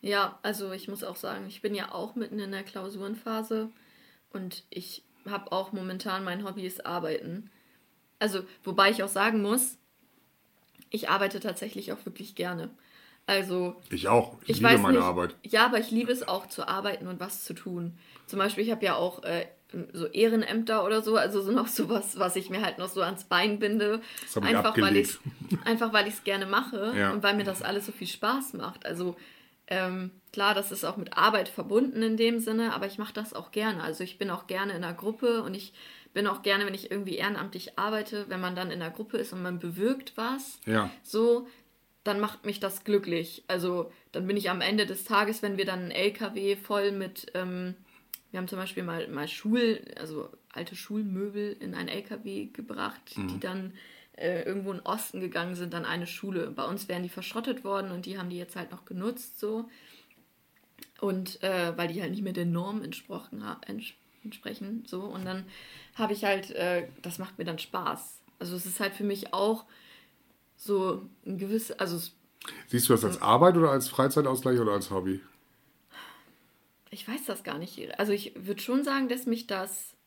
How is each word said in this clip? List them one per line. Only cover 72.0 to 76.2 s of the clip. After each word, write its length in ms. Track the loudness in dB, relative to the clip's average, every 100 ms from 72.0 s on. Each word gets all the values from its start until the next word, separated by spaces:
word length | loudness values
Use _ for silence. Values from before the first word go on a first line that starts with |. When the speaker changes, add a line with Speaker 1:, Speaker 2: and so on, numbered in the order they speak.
| -4 -12 _ _ -14 -14 -2
Speaker 2:
Siehst 220 | 2 6
du 40 |
das 120 | 6 6
als 160 | 2
Arbeit 340 | 6 10 10 10
oder 140 | 8
als 160 | 6 2
Freizeitausgleich 720 | 4 4 6 4 2 4 4
oder 140 | 4
als 180 | 2 0
Hobby? 300 | -2 0 -2 -4 _ _ _ _ _ _ -20 -18 -20